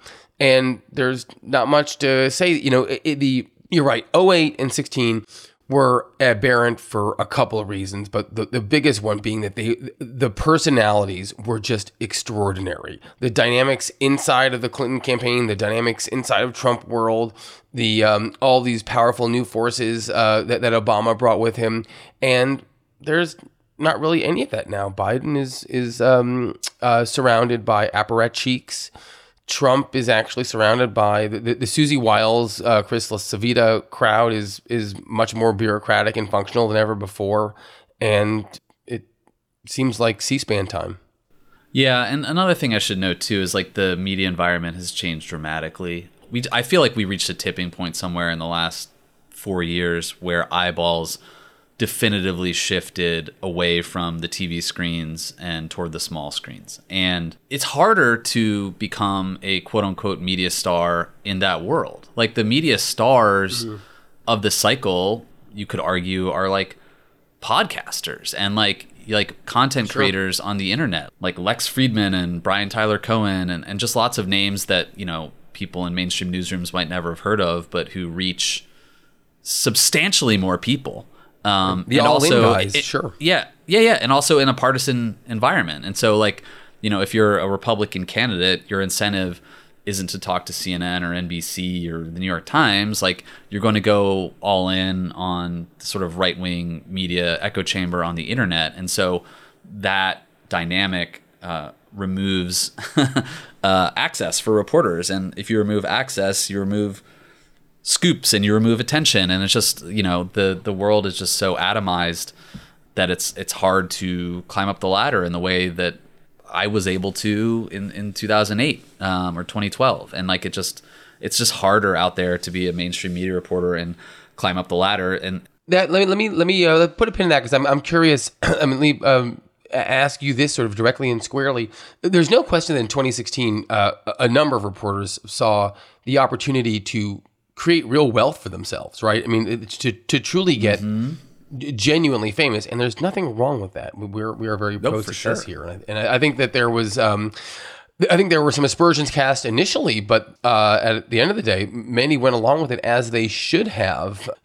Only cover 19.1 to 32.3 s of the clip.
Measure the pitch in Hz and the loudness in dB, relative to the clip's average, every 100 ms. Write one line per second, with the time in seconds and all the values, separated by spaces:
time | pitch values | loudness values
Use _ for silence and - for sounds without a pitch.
19.1 | 117 117 120 117 110 120 117 117 117 110 | 2 0 0 -2 -2 -2 -2 -2 -4 -4
20.1 | - 110 107 92 117 117 117 107 104 113 | 0 2 2 0 0 2 0 2 2 2
21.1 | 110 123 110 113 110 113 113 110 - - | 2 4 4 2 0 -2 -2 -6 -14 -20
22.1 | - 135 123 127 139 - _ _ _ 139 | -4 2 2 2 -2 -8 _ _ _ -2
23.1 | 165 165 - - _ _ - 156 - 156 | 0 0 -6 -20 _ _ -4 -2 0 0
24.1 | 165 - 175 277 110 - 101 98 98 98 | 0 0 -2 -2 -4 -6 -6 -6 -4 -2
25.1 | 127 151 143 131 127 - 127 120 117 120 | -2 0 -2 -4 -8 -6 -4 -4 2 4
26.1 | 127 123 127 120 - - - 123 117 117 | 6 4 0 -2 -4 -10 -4 2 2 2
27.1 | - 127 113 120 120 107 107 107 104 104 | 2 4 4 2 0 0 2 2 0 0
28.1 | 117 117 - 131 127 - - - - - | 0 0 0 -2 -4 -4 -12 -12 -16 -20
29.1 | - - _ - - 139 135 139 139 120 | -20 -20 _ -10 0 4 4 2 -2 2
30.1 | 110 110 - 127 113 107 117 123 107 104 | 2 2 -4 -4 2 4 4 2 2 2
31.1 | 104 107 107 113 120 120 - 147 143 113 | 2 0 -2 -4 -2 -2 2 2 4 4
32.1 | 107 110 | 4 4